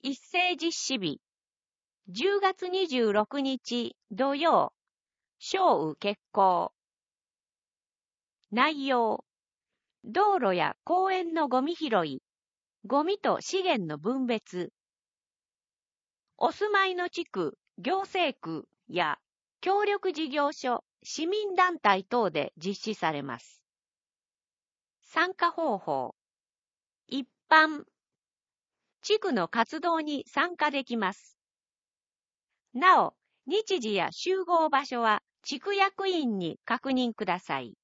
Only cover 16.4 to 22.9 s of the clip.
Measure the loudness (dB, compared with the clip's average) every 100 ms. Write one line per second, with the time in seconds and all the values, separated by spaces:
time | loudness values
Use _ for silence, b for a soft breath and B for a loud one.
16.4 | -2 -2 0 2 2 0 -4 -6 -8 -4
17.4 | -4 -4 _ -8 -2 -2 -2 -2 -2 -2
18.4 | -10 -10 -10 _ _ -2 -2 -4 _ _
19.4 | _ _ 0 0 2 0 -2 -4 -4 0
20.4 | 0 0 -4 -4 _ _ -14 -6 -2 -2
21.4 | -2 2 2 2 2 2 2 0 0 0
22.4 | -6 -6 -6 -6 -6